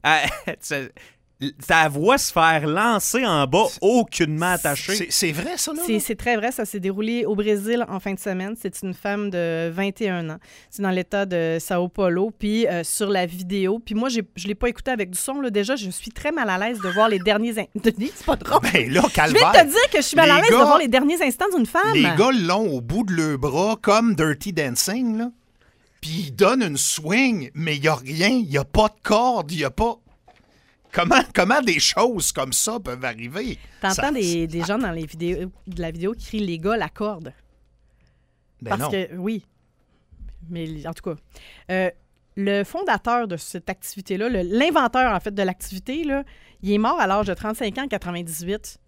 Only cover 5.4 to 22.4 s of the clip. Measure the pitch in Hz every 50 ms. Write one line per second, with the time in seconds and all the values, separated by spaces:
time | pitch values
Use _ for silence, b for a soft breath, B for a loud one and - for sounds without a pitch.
5.4 | - 302 359 - - - 311 311 349 349 220 214 - - 220 - - 240 240 220
6.4 | 208 240 247 - 220 - - 208 180 190 190 196 220 220 233 240 240 - 214 196
7.4 | 208 214 208 202 196 220 240 240 233 - 196 185 - 202 190 185 - 208 185 185
8.4 | 185 202 226 - - 190 - - - 185 175 - - 202 202 202 208 202 180 175
9.4 | 170 170 165 165 165 170 165 180 196 196 196 - 226 202 185 175 165 156 156 175
10.4 | b b b b b b - - 202 190 185 185 170 _ - 202 202 190 180 170
11.4 | 165 160 165 165 - - 185 175 180 180 _ - 196 180 170 180 196 226 220 _
12.4 | - 208 214 226 233 - 180 170 165 - - - 214 196 202 185 180 175 170 180
13.4 | 190 175 196 202 190 185 208 233 226 - 214 208 233 269 240 226 202 - _ 190
14.4 | 175 196 214 - - 240 233 - - 269 254 220 196 180 180 - - - 269 285
15.4 | 277 247 196 208 202 214 262 269 208 185 180 - - 226 - - - 294 330 311
16.4 | 247 208 185 185 202 226 247 214 190 185 180 202 214 226 214 190 175 208 208 208
17.4 | 226 240 220 214 196 - _ 208 - 226 220 - 214 302 - - - - 285 -
18.4 | - - 269 330 - - 175 170 - - 135 180 - 277 - - 151 - - 427
19.4 | 494 - - 392 330 285 302 440 494 571 - 320 277 - - 320 320 302 285 294
20.4 | 381 466 453 240 277 294 285 330 320 247 220 262 269 285 339 330 339 269 - -
21.4 | 359 415 370 339 233 - - 330 392 440 453 330 247 180 165 156 214 254 269 233